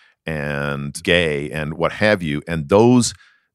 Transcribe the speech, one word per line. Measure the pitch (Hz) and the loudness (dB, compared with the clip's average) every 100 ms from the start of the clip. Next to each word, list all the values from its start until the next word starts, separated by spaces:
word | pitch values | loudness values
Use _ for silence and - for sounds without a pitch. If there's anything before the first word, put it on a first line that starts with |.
| _ _ - | _ _ -10
and | 78 73 71 71 71 71 76 | -6 -6 -6 -6 -6 -8 -6
gay | 87 87 82 73 73 | 0 2 2 -2 -6
and | 73 76 78 | -6 -6 -4
what | 80 | -4
have | - 107 104 | 0 0 0
you. | 80 71 82 | -2 -4 -4
And | 82 71 | -6 2
those, | 101 120 123 113 - _ _ _ | 6 6 6 2 -4 _ _ _